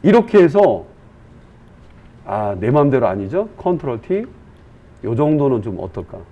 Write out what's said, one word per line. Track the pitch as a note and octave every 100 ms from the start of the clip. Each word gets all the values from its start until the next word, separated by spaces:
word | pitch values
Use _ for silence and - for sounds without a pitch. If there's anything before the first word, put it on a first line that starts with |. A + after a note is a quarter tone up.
이렇게 | D#3+ A3+ A3+ G#3
해서, | F3 F#3 F#3 F#2+ - - - - - - - - - - - - - - -
아, | G#2 G#2 F#2
내 | G#2+
맘대로 | D3 C#3+ C3 A2
아니죠? | G2 G2 E3+ A3 -
컨트롤 | F#3 F3 C#3+ A2+
T. | - F#3+ B3 - - - - - - -
요 | G#2+ A#2
정도는 | D3+ D3+ C#3 A#2+
좀 | G#2+ F2+
어떨까? | F#2 - E2+ G2 F2